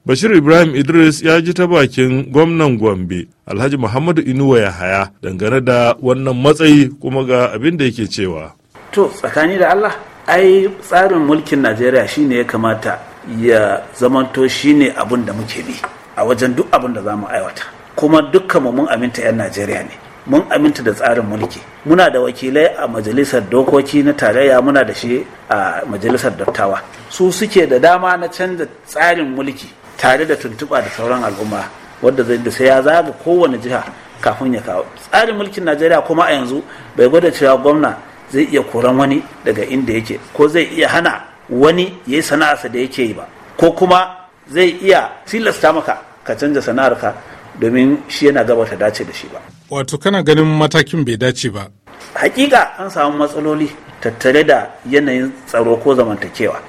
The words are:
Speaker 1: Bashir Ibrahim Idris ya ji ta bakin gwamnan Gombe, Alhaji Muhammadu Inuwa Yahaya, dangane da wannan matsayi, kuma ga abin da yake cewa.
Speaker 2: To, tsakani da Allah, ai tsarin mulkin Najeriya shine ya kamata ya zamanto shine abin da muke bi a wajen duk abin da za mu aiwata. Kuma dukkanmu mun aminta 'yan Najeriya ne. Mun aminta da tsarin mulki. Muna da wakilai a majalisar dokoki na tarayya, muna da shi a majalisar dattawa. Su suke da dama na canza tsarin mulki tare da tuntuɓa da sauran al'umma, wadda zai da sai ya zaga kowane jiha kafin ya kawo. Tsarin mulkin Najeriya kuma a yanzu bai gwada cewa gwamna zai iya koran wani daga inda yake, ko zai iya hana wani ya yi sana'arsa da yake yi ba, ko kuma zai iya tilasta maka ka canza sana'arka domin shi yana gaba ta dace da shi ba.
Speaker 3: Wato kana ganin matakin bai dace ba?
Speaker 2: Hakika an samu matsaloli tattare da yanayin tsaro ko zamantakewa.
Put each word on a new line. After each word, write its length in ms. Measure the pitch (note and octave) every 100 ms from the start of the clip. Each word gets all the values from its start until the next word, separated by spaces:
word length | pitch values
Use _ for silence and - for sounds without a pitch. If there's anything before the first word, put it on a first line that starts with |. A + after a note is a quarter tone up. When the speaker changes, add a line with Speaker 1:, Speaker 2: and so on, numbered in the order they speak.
Speaker 1:
Bashir 320 | - C3 G#3
Ibrahim 400 | G3 C#3+ E3 E3+ C3+
Idris 440 | C#3 E3 D#3+ D3
ya 140 | D#3+ E3
ji 80 | E3
ta 140 | F3 F3+
bakin 640 | F3 C3+ - B2+ C3 C#3
gwamnan 460 | C3+ E3 E3 D3+ A#2+
Gombe, 480 | A2 F#2+ F2+ F2+ E2+ _ -
Alhaji 300 | G2 C3 C#3
Muhammadu 460 | A2+ A#2+ E3 E3
Inuwa 360 | - C3 C#3 B2
Yahaya, 520 | G2+ F2 F2+ G2 G2 _
dangane 380 | F2+ F#2 G#2+ C3
da 320 | B2+ B2 A#2+ -
wannan 400 | B2+ B2+ C3+ B2
matsayi, 480 | F3 D#3 D#3+ D3 C3
kuma 320 | - C3+ C3
ga 280 | C3 B2+ B2
abin 240 | G#2 C3+ E3+
da 80 |
yake 240 | C3+ A2 G#2
cewa. 480 | - F#2+ D#2+ D#2 _ _ - -
Speaker 2:
To, 200 | - F3
tsakani 460 | - A2+ - D#3+ F#3+
da 100 | F3 F#3
Allah, 160 | G#3+ - - - -
ai 400 | E3+ F#3+ F#3+ F#3+ G3
tsarin 400 | - F3+ F#3+ F3+
mulkin 400 | C#3+ D#3 D3+ C#3+
Najeriya 480 | B2+ A2 B2 B2+ G#2
shine 240 | - D3
ya 120 | A#2+
kamata 520 | A#2+ A2+ A2+ A2 A2+ F2+ - - - A2+
ya 400 | A#2 A2+ G#2+ G2 -
zamanto 560 | - B2 C3 C3 C3 C3
shine 400 | - C#3+ D3 C3+ -
abin 300 | G#2+ B2 G#2+
da 80 |
muke 260 | G#2 A2+ B2 B2
bi 80 | - - - - -
a 80 |
wajen 320 | A2 B2 B2+ B2
duk 160 | -
abin 220 | D3 B2+
da 80 | A2
za 120 | G2+ G#2
mu 100 | G2+
aiwata. 400 | A2+ - - - - -
Kuma 280 | - D3+ D#3+
dukkanmu 500 | D3 E3+ F#3 F3 B2+
mun 160 | B2 D3+
aminta 320 | A#2 B2 A#2+
'yan 160 | A#2 A2+
Najeriya 460 | G2 F#2 G2+ -
ne. 80 | - - - - -
Mun 220 | C#3 -
aminta 340 | C3+ D3+ C#3+
da 100 | A#2
tsarin 320 | G#2 C3 A#2+ G#2+
mulki. 320 | G#2+ G#2+ - - -
Muna 240 | D3 E3+ F3
da 120 | C3
wakilai 520 | B2 B2 C3 C#3 E3
a 160 | - A#2+
majalisar 540 | A2+ G#2+ A#2+ C#3 B2+ G2
dokoki 520 | B2 C3 C#3+ C#3 D3
na 100 | C#3+
tarayya, 480 | D3 A#2+ A2 C#3 B2+
muna 180 | B2+ C#3
da 120 | A#2
shi 320 | - A#2+ B2+ - - -
a 340 | G#2+ F#2 E2+
majalisar 480 | - G2+ G#2+ B2 B2
dattawa. 480 | A#2 E3 - G2+ F#2+ - - -
Su 200 | - F#3
suke 360 | F3 G#3+ G3 D#3
da 100 | B2+
dama 380 | D#3+ F3+ F#3 F3+
na 120 | E3+
canza 360 | - F#3 F3+ D3+ - -
tsarin 400 | D3 E3+ F3 D3 C3
mulki 320 | C#3 C3 - - - -
tare 240 | B2+ C3
da 100 | D#3
tuntuɓa 460 | D3 B2 A2 D3 C#3
da 80 | G#2 -
sauran 260 | A#2 B2+
al'umma, 360 | A2+ G2 G#2+ G2+ F#2+ - - -
wadda 200 | B2 C3+
zai 140 | A#2 A#2+
da 120 | A#2+
sai 160 | - C3
ya 140 | C3
zaga 300 | C3 E3 D#3+
kowane 460 | - - F3 E3 A#2+
jiha 260 | A#2+ B2 - - - -
kafin 340 | - G#2+ C3
ya 60 | A#2+
kawo. 240 | - F2+ - - -
Tsarin 260 | F#3 A3+ G#3
mulkin 280 | G3+ G3+
Najeriya 360 | F3 D3 E3 E3
kuma 240 | - E3
a 80 | F3
yanzu 300 | D3 B2 C3+ - - - -
bai 100 | B2
gwada 220 | D#3+ F3
cewa 260 | D#3 C#3 C3
gwamna 400 | C3+ D3+ C#3+ - - - -
zai 120 | C3 D3
iya 120 | C#3+
koran 340 | B2 A#2 B2 B2+
wani 260 | C#3 C#3 - -
daga 180 | - G#2+
inda 280 | G2+ C3 B2
yake, 260 | A2+ A2+ G#2+ -
ko 160 | - D3
zai 160 | E3 D3+
iya 160 | E3 C#3+
hana 320 | E3 E3+ G#2 - - -
wani 340 | B2 D3 F3 F#3 F3+ -
ya 100 | C#3
yi 60 |
sana'arsa 460 | D#3+ D3 D3+ C#3+ B2+
da 60 | A#2+
yake 220 | C3 C3+
yi 100 | B2
ba, 120 | - - - - -
ko 140 | E3+
kuma 440 | E3+ F3+ F3+ F#3 - - _ _
zai 300 | C#3+ F3+ F3
iya 280 | F#3+ F3 A2+ - -
tilasta 460 | A3 A3 - D#3
maka 280 | D#3 D3 A2+ - -
ka 100 | -
canza 280 | A2+ D3 C#3+
sana'arka 520 | B2 A#2+ C3+ A#2+ G#2+ G2+ - - - -
domin 380 | A2+ B2 C3 D3 -
shi 180 | - D3
yana 180 | C#3
gaba 200 | A2+ A#2
ta 120 | A2 G2+
dace 280 | G#2 G#2
da 80 | F#2+
shi 140 | - -
ba. 120 | - - - _
Speaker 3:
Wato 280 | C#3 C3+ D3
kana 240 | F#3+ G3
ganin 240 | D3 D3+ D#3
matakin 560 | D#3 D3+ D#3+ D3+ E3+
bai 120 | C3 A2+
dace 340 | B2+ B2 B2+
ba? 160 | G2 G2 _ _ - -
Speaker 2:
Hakika 640 | - - - C#4 B3+ F#3 -
an 120 | F#3+
samu 280 | F3 D3 D3
matsaloli 520 | D3 D3+ D3+ D3+ D3+ - - -
tattare 440 | A#2 A2+ C3 C#3
da 260 | D#3 C3+ G2 - B2
yanayin 440 | C#3+ D3 B2+ C3 C3+ -
tsaro 300 | A#2 A#2 A2+
ko 180 | C#3
zamantakewa. 600 | C3 A2+ G#2 - - G#2+ -